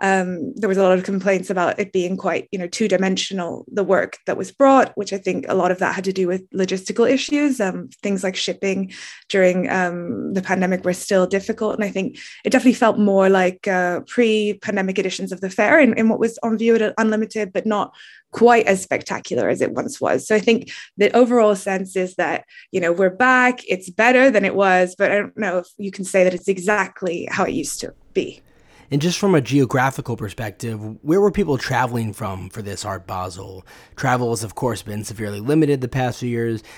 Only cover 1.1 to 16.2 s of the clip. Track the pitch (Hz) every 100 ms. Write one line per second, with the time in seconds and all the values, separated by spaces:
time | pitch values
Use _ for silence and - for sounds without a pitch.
1.1 | 196 190 190 180 185 165 - 202 190 180
2.1 | 185 190 165 - 196 180 - 220 185 190
3.1 | 190 - 196 170 - - 208 190 180 90
4.1 | - - - 190 - 269 269 - - 196
5.1 | 196 190 190 - 190 180 185 185 190 190
6.1 | 190 180 185 - 190 190 190 190 208 233
7.1 | 262 - 294 294 254 190 180 - _ 202
8.1 | 190 190 185 - 175 196 190 190 - -
9.1 | - - 196 185 180 175 190 180 175 175
10.1 | - - 190 185 190 185 185 185 180 -
11.1 | 196 180 196 196 220 214 - 202 190 190
12.1 | - - - 208 254 254 - 226 208 202
13.1 | 196 190 190 180 185 202 185 180 170 -
14.1 | - 226 214 208 196 - 202 190 190 185
15.1 | - 185 208 190 208 208 320 247 220 226
16.1 | -